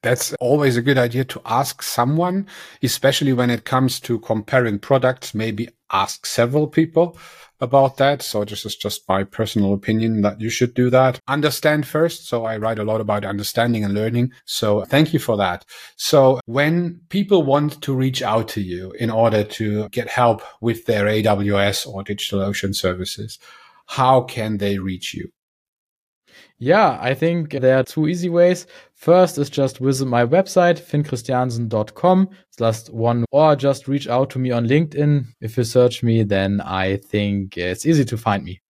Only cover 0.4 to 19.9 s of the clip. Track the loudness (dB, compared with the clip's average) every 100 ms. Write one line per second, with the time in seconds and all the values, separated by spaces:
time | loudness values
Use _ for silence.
0.4 | 0 2 2 2 0 2 0 -2 -6 -8
1.4 | -4 -2 -2 -6 -6 -2 0 0 0 -2
2.4 | -6 -14 -20 -6 -4 2 0 2 0 2
3.4 | 0 -2 0 0 0 -2 -4 -6 -2 -4
4.4 | 0 0 0 -4 0 2 2 -2 -8 -6
5.4 | -4 -4 -8 _ _ -2 -2 -6 -6 0
6.4 | 2 2 2 0 2 2 0 -2 -20 -20
7.4 | -20 _ 2 4 4 4 0 0 -4 -4
8.4 | -4 -8 -10 -8 -8 -8 -2 -2 -2 -4
9.4 | -2 0 2 0 0 0 0 2 0 -2
10.4 | -8 -2 -2 0 2 4 2 0 -4 -2
11.4 | -2 0 0 0 -2 0 -2 -2 -6 -4
12.4 | -4 -4 -4 -2 -2 -2 -2 -4 -4 -6
13.4 | -4 0 0 0 0 -2 0 0 -2 -4
14.4 | -10 -4 0 0 2 2 2 0 -2 0
15.4 | 0 -2 _ -20 -20 _ 2 6 6 4
16.4 | -2 -2 0 0 -2 -8 _ -4 2 2
17.4 | 4 2 0 -4 -4 -2 -2 -2 -2 -2
18.4 | -2 -6 -6 -8 -12 -6 -2 2 2 2
19.4 | -2 -4 -4 -2 -4